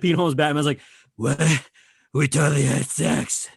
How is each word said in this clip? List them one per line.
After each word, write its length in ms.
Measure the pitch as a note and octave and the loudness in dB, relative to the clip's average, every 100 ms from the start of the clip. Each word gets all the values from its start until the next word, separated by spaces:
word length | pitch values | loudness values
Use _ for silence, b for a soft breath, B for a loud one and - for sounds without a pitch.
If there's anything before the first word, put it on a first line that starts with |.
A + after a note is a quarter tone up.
Pete 160 | F#3 E3 | 2 2
Holmes 200 | F3 C3+ | 2 2
Batman's 300 | D3+ D3 D3 | 0 0 0
like, 160 | C3+ B B B _ | -2 B B B _
What? 540 | A2+ C#3 D#3+ D3+ B B B B B | -4 0 2 0 B B B B B
We 140 | C3 C#3+ | -2 0
totally 360 | C#3 D3 D3 | 2 2 2
had 220 | C#3 B2+ C3+ | 0 0 -2
sex. 640 | - D#3+ - - - - | -4 -2 -2 -4 -8 -10